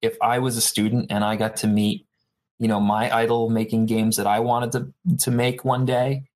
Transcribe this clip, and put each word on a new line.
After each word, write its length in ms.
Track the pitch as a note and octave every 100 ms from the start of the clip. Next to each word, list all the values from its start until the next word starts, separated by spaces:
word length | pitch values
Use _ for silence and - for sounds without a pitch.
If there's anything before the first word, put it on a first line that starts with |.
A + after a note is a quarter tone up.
if 140 | - -
I 180 | A2+ B2
was 160 | B2+ A#2
a 40 |
student 460 | - - G#2+ A#2+ -
and 140 | G#2
I 120 | G#2 G#2+
got 200 | A2 -
to 80 | G#2+
meet, 380 | G#2 G#2 G#2+ - _ _ _ _ -
you 100 | A2+
know, 120 | G#2
my 340 | G2+ G#2+ A#2+
idol 340 | A#2 A2+ A#2 A2+
making 360 | A2+ A2 A2+ A2
games 300 | A2 A2 A2
that 100 | G2+
I 140 | G#2
wanted 320 | A#2 A#2+ A#2+
to, 440 | C3+ - - F#3 -
to 120 | -
make 340 | A#2+ B2 -
one 200 | C3+ B2+ B2+
day 380 | B2 C3 C#3 C3+